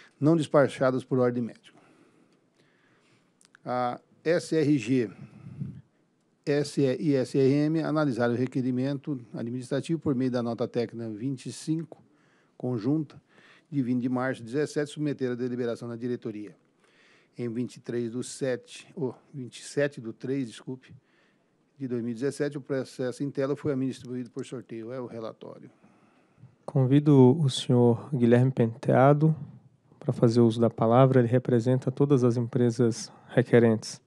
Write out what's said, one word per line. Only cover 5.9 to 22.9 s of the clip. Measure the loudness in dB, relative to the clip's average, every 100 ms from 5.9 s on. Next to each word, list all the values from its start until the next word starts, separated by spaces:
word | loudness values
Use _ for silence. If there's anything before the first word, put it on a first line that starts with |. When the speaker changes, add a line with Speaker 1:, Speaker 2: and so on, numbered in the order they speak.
| _ _ _ _ _ -2
Speaker 1:
S | -2 -2 0
E | 0 0
e | 0
S | 0 0 2
R | 4
M | 4 2 0
analisaram | 0 0 0 0 0
o | 0
requerimento | -2 -2 -2 -2 -2 -4 -6 -8 -8
administrativo | -10 -8 -8 -4 -4 -2 -4
por | -2
meio | 0 0
da | -2
nota | -2 -4 -4
técnica | -4 -4 -6 -10
vinte | -8 -8 -8
e | -10
cinco, | -10 -6 -6 -6 -16 _ _ _ _ _ -10
conjunta, | -6 -4 -2 -2 -4 -12 _ _ -20 -20 _
de | -4
vinte | -2 -2
de | -2
março | -2 -4 -6
de | -6
dezessete, | -4 -4 -4 -6
submeteram | -6 -6 -4 -4
a | -4
deliberação | -6 -4 -6 -6 -10
na | -8
diretoria. | -8 -6 -8 -10 -14 -18 _ _ _ _ _ _ _ -10
Em | -6
vinte | -6 -6 -8
e |
três | -8 -6 -4
do | -6
sete, | -10 -6 -4 -4 -8 -20 -16
oh, | -8 -8 -8 _
vinte | -14 -14 -16
e |
sete | -8 -4 -4 -4
do | -12
três, | -10 -6 -6 -6
desculpe, | -10 -14 -14 -16 -20 _ _ _ _ _ _ _ -12
de | -8
dois | -6
mil | -6
e |
dezessete, | -6 -6 -4 -6 -6
o |
processo | -6 -6 -6